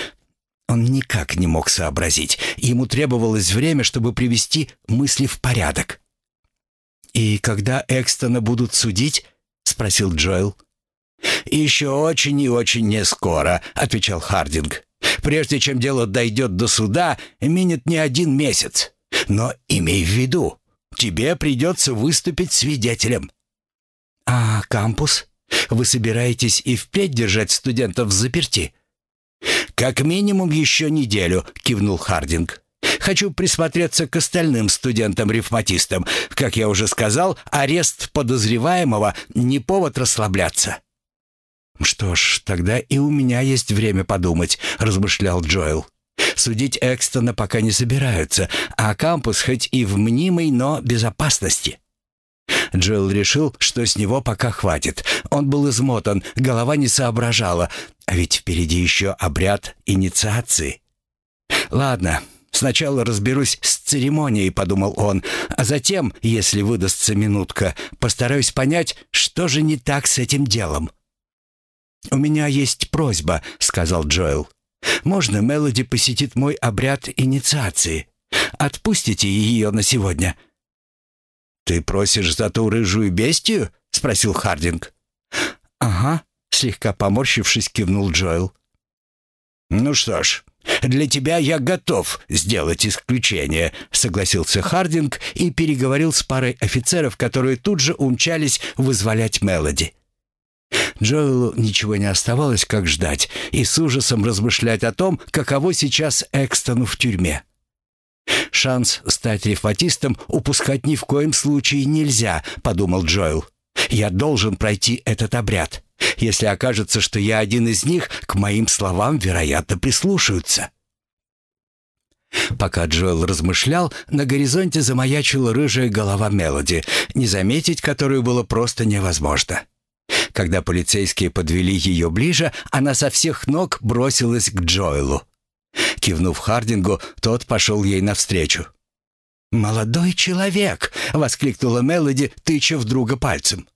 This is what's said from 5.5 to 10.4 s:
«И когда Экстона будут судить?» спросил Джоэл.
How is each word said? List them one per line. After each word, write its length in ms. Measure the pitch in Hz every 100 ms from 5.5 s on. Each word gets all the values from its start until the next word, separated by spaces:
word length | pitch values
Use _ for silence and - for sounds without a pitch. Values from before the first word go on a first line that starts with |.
| 117 76 - - - _ _ _ _ _ _ _ _ _ _ -
«И 240 | - 107 107
когда 480 | - 104 104 131 -
Экстона 540 | 131 123 - 127 120
будут 320 | 110 120 120
судить?» 520 | - 117 98 143 - - _ _ _
спросил 500 | - - 107 - 98
Джоэл. 420 | 78 90 92